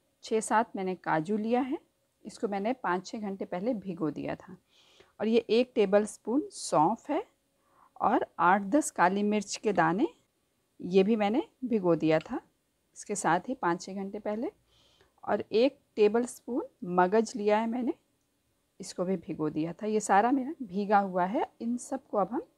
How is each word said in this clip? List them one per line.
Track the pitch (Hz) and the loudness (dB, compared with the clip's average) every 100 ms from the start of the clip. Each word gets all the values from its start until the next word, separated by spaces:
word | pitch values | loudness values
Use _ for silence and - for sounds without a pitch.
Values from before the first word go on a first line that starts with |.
| _ _ | _ _
छः | - 220 | -4 -4
सात | - 220 233 208 | 0 0 0 -4
मैंने | 185 180 | -6 -4
काजू | - 160 156 214 | -2 -2 0 -2
लिया | 220 240 | 0 0
है। | 262 311 - _ _ _ 214 | -2 -6 -10 _ _ _ -20
इसको | - 208 | -8 -6
मैंने | 196 208 | -2 -4
पाँच | 262 185 180 185 | -4 -2 -4 -4
छः | 233 | -10
घंटे | 208 196 202 | -8 -8 -8
पहले | 180 214 | -6 -4
भिगो | 226 190 170 151 | -4 -6 -6 -4
दिया | 143 143 - | -4 -8 -8
था। | - 185 _ _ _ _ _ - | -12 -20 _ _ _ _ _ -6
और | 220 | 0
ये | 233 - | 0 2
एक | 226 247 - | 2 2 0
टेबलस्पून | 196 202 208 - - 262 415 | 4 2 2 -6 -4 -4 -4
सौंफ | - - 165 160 233 - | -8 -2 2 2 0 -4
है | 311 - _ _ _ _ _ _ - | -6 -6 _ _ _ _ _ _ -4
और | - 277 - - | 0 0 -2 0
आठ | 170 202 | 4 4
दस | 196 294 - | 4 0 0
काली | - 175 202 | 2 2 4
मिर्च | 208 214 202 - | 2 0 -2 -4
के | 220 | 0
दाने, | 185 160 180 349 - _ _ _ _ _ - | 2 2 2 -2 -4 _ _ _ _ _ -14
ये | 180 190 | 2 4
भी | 190 226 | 4 4
मैंने | 202 247 453 _ 247 | 2 0 -2 _ -4
भिगो | 220 180 165 | 0 2 4
दिया | 160 160 | 4 2
था | - 262 - _ _ _ _ - | 0 -8 -10 _ _ _ _ -18
इसके | - 202 | -10 -4
साथ | 170 175 | 0 0
ही | 202 190 | 0 -4
पाँच | 175 175 | -2 -2
छः | - 190 | -6 -10
घंटे | 196 208 | -10 -8
पहले। | 208 214 311 - _ _ _ _ _ _ | -6 -6 -6 -8 _ _ _ _ _ _
और | - 208 - | -4 -4 0
एक | 208 269 - _ - | 2 2 0 _ 2
टेबलस्पून | 208 226 247 - - 254 508 _ | 4 4 -2 -6 -8 -6 -6 _
मगज | 175 180 185 220 220 208 | -2 2 4 4 0 -2
लिया | 208 208 | 2 2
है | 226 | 0
मैंने, | 247 247 - _ _ _ _ _ _ _ - | -4 -4 -6 _ _ _ _ _ _ _ -18
इसको | 196 - 180 | -12 -6 -4
भी | 185 | -4
भिगो | - 151 156 | -6 -6 -4
दिया | 151 165 | -2 -4
था। | 170 214 | -6 -4
ये | 214 | -2
सारा | 214 196 233 | 4 4 4
मेरा | 269 262 339 | 2 -2 -8
भीगा | 220 185 202 208 | -8 -6 2 2
हुआ | 196 180 180 | 4 0 0
है। | 262 - - | 0 -4 -6
इन | 233 240 | -6 -6
सबको | - 262 - 214 | -6 -10 -4 -2
अब | 190 | 0
हम | 254 508 | -2 -8